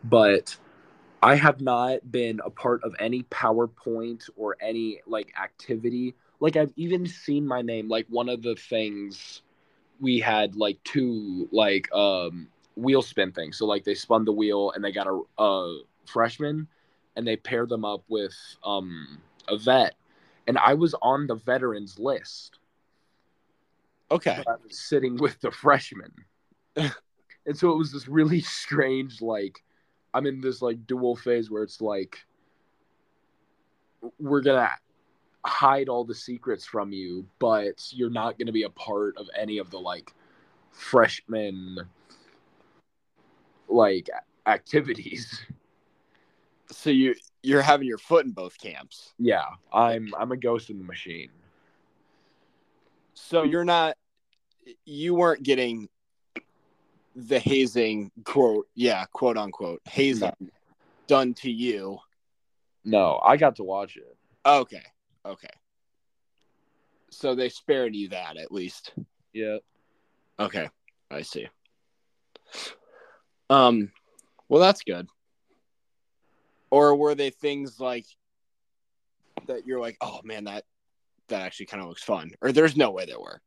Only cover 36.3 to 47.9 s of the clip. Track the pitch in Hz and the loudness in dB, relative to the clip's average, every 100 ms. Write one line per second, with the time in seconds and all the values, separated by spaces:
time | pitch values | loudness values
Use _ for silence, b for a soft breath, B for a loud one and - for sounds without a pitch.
36.3 | 120 127 104 - 113 101 98 92 90 95 | -10 -6 -8 -6 -6 -6 -8 -8 -10 -12
37.3 | _ 120 107 101 98 - 127 120 120 113 | _ 2 2 0 -8 -14 -6 -4 -2 -6
38.3 | 104 117 110 104 - - 104 104 98 98 | -6 -4 -2 -4 -8 -6 -2 -2 -4 -12
39.3 | - 107 107 92 92 90 87 - _ b | -8 -6 -6 -8 -10 -10 -10 -14 _ b
40.3 | b b b _ - - 131 113 - _ | b b b _ -20 2 4 4 2 _
41.3 | 110 104 95 92 92 90 _ b b b | -8 -6 -10 -12 -14 -16 _ b b b
42.3 | b _ _ _ _ _ _ _ _ _ | b _ _ _ _ _ _ _ _ _
43.3 | _ _ _ - 117 107 95 - - - | _ _ _ 0 4 4 2 -4 -14 -14
44.3 | _ - 104 - 151 139 113 95 - 117 | _ 0 0 2 0 0 -8 -8 -12 -12
45.3 | - - - _ _ _ _ _ _ _ | -16 -18 -20 _ _ _ _ _ _ _
46.3 | _ _ _ _ - 156 135 131 120 _ | _ _ _ _ -6 2 4 4 0 _
47.3 | _ 131 143 139 147 135 | _ 2 2 6 4 2